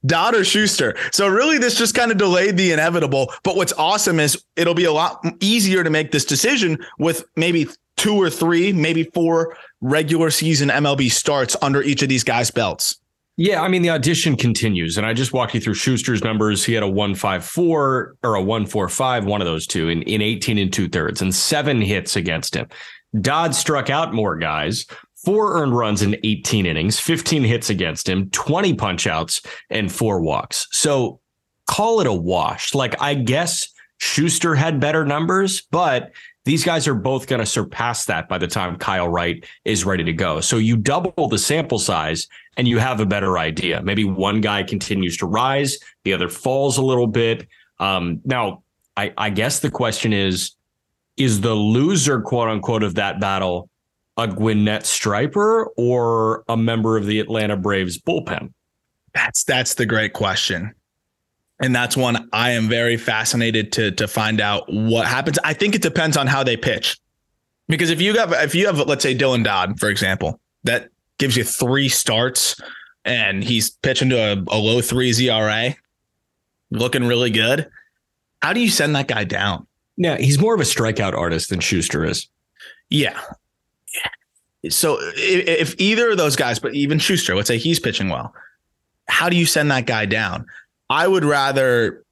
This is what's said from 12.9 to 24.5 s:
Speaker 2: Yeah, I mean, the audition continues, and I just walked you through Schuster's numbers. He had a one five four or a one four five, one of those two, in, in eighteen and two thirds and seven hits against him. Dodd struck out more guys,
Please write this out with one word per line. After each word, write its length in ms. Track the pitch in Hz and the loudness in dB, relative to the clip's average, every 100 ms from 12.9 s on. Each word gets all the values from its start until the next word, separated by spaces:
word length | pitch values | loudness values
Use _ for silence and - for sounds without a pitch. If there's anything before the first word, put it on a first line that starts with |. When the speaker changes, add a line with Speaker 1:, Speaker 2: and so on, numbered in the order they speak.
| - _ _ _ - | -6 _ _ _ -2
Speaker 2:
Yeah, 260 | 175 185 | 0 2
I 60 | 175 | 2
mean, 140 | 185 | 2
the 80 | 170 | 2
audition 460 | 160 135 165 170 127 | 2 0 0 0 2
continues, 640 | 123 110 113 92 82 85 | 2 2 0 0 -2 -2
and 80 | 107 | -2
I 60 | |
just 200 | 113 131 | 0 -2
walked 220 | 131 117 | 0 -2
you 60 | 117 | -2
through 140 | 101 | -2
Schuster's 480 | 98 - 123 - 113 | -2 0 0 0 -2
numbers. 420 | 113 110 107 101 | 0 0 2 0
He 100 | - | 0
had 80 | 113 | 0
a 60 | 101 | 0
one 260 | 95 104 | 0 0
five 300 | 98 107 92 | 0 -2 -2
four 720 | 85 - 175 160 139 131 - - | -4 0 2 2 2 0 -4 -4
or 120 | 123 | 0
a 80 | 104 | 0
one 240 | 95 110 104 | 2 0 0
four 220 | 107 92 | -2 -2
five, 360 | - 131 123 | 0 0 0
one 160 | 101 104 | 0 0
of 60 | 90 | 0
those 200 | 80 80 | -2 -4
two, 220 | 92 80 | -2 0
in, 140 | 82 | 0
in 180 | - 107 | 0 0
eighteen 380 | 104 107 101 107 | 0 -2 0 0
and 140 | 95 | 0
two 160 | 95 90 | 0 -2
thirds 340 | 85 78 - | -2 -2 -2
and 120 | 92 | -2
seven 460 | 92 - 151 143 135 | 0 0 0 2 0
hits 340 | 101 101 87 | 2 0 -2
against 400 | - 87 82 - | -4 -2 -4 -4
him. 140 | - - - - - _ 110 | -6 -8 -14 -20 -20 _ -2
Dodd 340 | 98 151 165 | 0 0 0
struck 360 | 127 - 147 123 | -2 0 -2 0
out 220 | 143 165 | 0 0
more 240 | 113 104 80 | 0 -2 -2
guys, 500 | 82 | -2